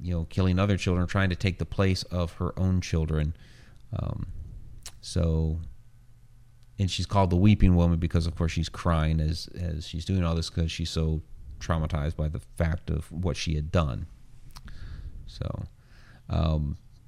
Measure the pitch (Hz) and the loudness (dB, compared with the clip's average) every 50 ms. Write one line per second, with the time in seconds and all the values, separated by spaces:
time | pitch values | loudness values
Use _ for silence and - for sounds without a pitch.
0 | - 90 87 85 80 - - - 92 92 90 90 98 101 101 87 - 98 90 90 | -6 -4 -2 -2 -2 -2 0 2 2 4 4 4 4 2 2 0 2 0 2 2
1 | 90 87 - 101 95 92 90 - - 95 85 - 85 - - - 98 95 92 - | 0 2 2 2 2 2 0 2 0 0 0 0 -4 -6 0 2 2 2 2 0
2 | - - 87 90 87 80 - - 92 85 - - 92 92 92 90 - - - 82 | -2 -4 -2 -2 -2 -2 -2 -4 -4 -4 -2 0 2 2 2 2 0 0 0 0
3 | 80 80 78 78 76 76 80 - - - - - - - - - - - - - | 0 2 0 0 0 0 -2 -6 -12 -20 -20 -20 -20 -20 -20 -20 -14 -8 -6 -4
4 | - - - - - - - - - - - - - - - - - - - - | -4 -4 -4 -6 -8 -8 -8 -10 -12 -12 -12 -14 -14 -14 -16 -14 -16 -16 -16 -16
5 | - - - 90 85 82 80 80 80 78 82 82 82 - - - - - - - | -14 -4 -2 0 2 2 2 2 2 0 -2 -4 -6 -10 -14 -16 -20 -20 -20 -20
6 | - - - - - - - - - - - - - - - - 101 90 - - | -20 -20 -20 -20 -20 -20 -20 -20 -20 -20 -20 -20 -20 -20 -4 -2 -2 0 0 -2
7 | 90 - - 101 98 90 90 87 95 107 107 - - 95 90 87 85 85 85 82 | -4 2 4 4 4 6 6 8 8 8 8 10 8 8 8 8 6 6 4 4
8 | 85 80 - 87 82 82 - - 85 80 - 82 80 - - - - 90 82 80 | 2 2 2 2 2 2 0 0 -2 0 0 0 -2 -4 -4 -4 0 2 2 4
9 | 78 80 80 80 78 80 80 78 - - - - 87 82 80 76 78 - - 82 | 4 2 2 2 2 0 -2 -4 -6 -10 -10 -8 -6 -6 -6 -6 -8 -8 -8 -8
10 | 85 - 95 95 87 82 82 82 80 - - 87 82 80 - - 82 - - 82 | -4 0 0 2 2 2 0 0 -2 -2 -2 -2 -2 -2 -2 -4 -6 -4 -2 0
11 | 80 80 80 78 - - - - - - - - - - 85 80 78 78 - 76 | 0 0 0 -2 -4 -8 -16 -16 -14 -14 -14 -12 -4 -2 -2 -2 0 -2 -2 -2
12 | 71 78 80 - 78 76 78 - - - - - 85 80 78 - - - 78 73 | -2 -4 -2 -2 -4 -4 -4 -6 -10 -12 -4 -2 -2 0 0 -4 -4 -4 -4 -4
13 | 80 - 80 78 92 87 - - - - 78 76 76 80 - 87 80 69 57 50 | -4 -6 -8 -4 -2 -2 -2 -2 -4 -2 -2 -2 -2 0 0 2 2 2 -2 -4
14 | 82 - - - - - - - - - - - - - - - - - - - | -8 -10 -14 -18 -20 -20 -18 -18 -18 -18 -18 -16 -16 -14 -12 -12 -12 -12 -12 -12
15 | - - - - - - - - - - - - - - - - - - - - | -12 -12 -12 -12 -14 -14 -10 -8 -8 -8 -6 -8 -10 -12 -14 -20 -20 -20 -20 -20
16 | - - - - - - 82 82 80 80 78 76 76 73 76 - - - - - | -20 -20 -20 -20 -10 -2 0 2 2 2 2 0 0 -2 -4 -8 -12 -20 -20 -20
17 | - | -20